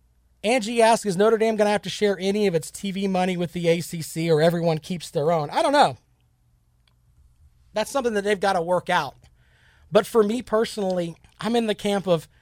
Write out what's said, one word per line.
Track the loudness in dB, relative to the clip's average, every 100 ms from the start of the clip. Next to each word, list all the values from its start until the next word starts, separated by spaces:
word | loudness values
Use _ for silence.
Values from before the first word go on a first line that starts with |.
| _ _ _ _
Angie | -2 0 0 2
asks, | 4 4 0
"Is | 0
Notre | 2 2
Dame | 2 2
gonna | 0
have | 0
to | -4
share | -2 -2 0
any | -2 0 0
of |
its | 0 -4
T | -8 -8
V | -4 -2
money | 0 -2 -2
with | -4
the | -2 0
A | 0
C | -2 -10
C, | -10 -4 0
or | 4
everyone | 4 2 0 -2
keeps | -4 -10 -6
their | -2 0
own?" | 0 0
I | 0
don't | 2
know. | 4 4 2 _ _ _ _ _ _ _ _ _ _ _ _ _ _ _ _ _
That's | -6 -4
something | -2 -2
that | 0
they've | 0 0
gotta | 0 0
work | 0 0 0
out. | -2 -2 -8 -20 _ _ _ _ _ _
But | 0 2
for | 2
me | 2 0
personally, | -2 0 0 -2 -2 -2 -4 -8 _ -10
I'm | -4 -2
in | 0
the | -2
camp | -2 -2 0
of | 0 -2 _